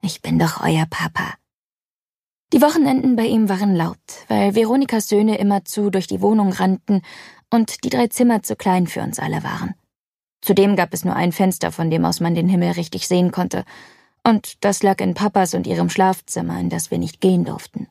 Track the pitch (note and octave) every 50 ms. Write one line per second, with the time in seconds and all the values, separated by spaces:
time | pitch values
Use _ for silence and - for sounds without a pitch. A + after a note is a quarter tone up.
0 | - F#3 - - _ - E3 E3 E3 D#3+ D#3+ - - - D#3+ D#3+ D#3 D#3+ D#3+ -
1 | E3+ E3 - - F3 D#3+ - _ _ _ _ _ _ _ _ _ _ _ _ _
2 | _ _ _ _ _ _ _ _ _ _ - C#4+ C#4+ D4 D4+ E4 D4 C#4 C4 C4
3 | B3 C4 B3 A3+ A3+ A3+ - A3 A3 G3 G3 F#3 G3+ G3+ F#3+ E3+ D#3+ D#3+ - _
4 | _ - - - - _ A3 G#3 G3+ G3+ G3 A3 A3+ A3 A#3+ C4+ C#4 - - A3
5 | G3+ - G#3+ G3+ G#3+ A3 G#3+ - - G3+ G3+ G3 - - - - G#3 G3+ F#3 F#3+
6 | F3+ - G3 F#3 F#3+ G3+ A3 A3 G#3 F#3+ F#3 - F#3 F#3+ F#3+ F#3 _ - G#3 F#3+
7 | - - - - - - - _ _ _ - A#3 A3+ - - - - B3+ B3+ B3+
8 | A#3+ A#3 - - B3+ A#3+ A#3 G3+ - - G#3+ - - G3+ F#3 F#3 F3+ E3 - -
9 | - - - - - - - - - - - E3 - - - _ _ _ _ _
10 | _ _ _ _ _ _ _ _ - - G3 F#3+ G3 G3+ G#3 F#3 F3+ F3 - E3+
11 | - F3+ - - E3+ F3+ E3+ - G3+ F#3+ F3+ - - E3+ E3 - E3+ E3 D#3 E3
12 | E3+ E3+ E3+ - E3+ E3+ E3+ E3+ E3+ F3+ F#3+ F3 F3 F3 F3 F3 E3+ - - F#3
13 | - - F#3 F3+ F3+ F3+ - - F3+ F3+ - F3+ F#3+ _ - - - - - _
14 | _ _ _ _ _ A#3 A3+ G#3 - - - _ - G3+ G3+ - - G3 F#3+ -
15 | G3 F#3+ F3 - G3+ G#3 G3 G#3 F#3+ F3 - F3+ F3 F#3 F3+ E3+ F3 F3 E3 -
16 | F#3+ F#3+ F#3+ F#3 - - - F3 E3+ E3+ E3+ F3+ F3+ F3 E3 E3+ - - - F2
17 | F2 - - _ - F#3 F#3 F3+ E3+ D3+ D#3+ D#3 - - _ - - -